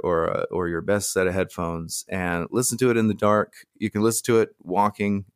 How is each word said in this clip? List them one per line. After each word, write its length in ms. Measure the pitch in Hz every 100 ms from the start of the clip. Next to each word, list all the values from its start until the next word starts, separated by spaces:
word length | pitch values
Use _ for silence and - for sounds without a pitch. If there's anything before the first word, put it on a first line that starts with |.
or, 260 | 90 82 82 -
uh, 100 | -
or 160 | 87 87
your 140 | 85
best 320 | 92 101 98
set 140 | 95 92
of 60 |
headphones 720 | 92 90 - 85 82 82 - -
and 380 | 95 90 87 85
listen 260 | 110 123 117
to 100 | 127
it 60 | 117
in 100 | 110
the 60 |
dark. 400 | 101 104 104 104 - - -
You 120 | 107
can 100 | 104
listen 220 | 110 110 -
to 140 | 113
it 80 | 104 -
walking 640 | - 90 104 - 101 101 98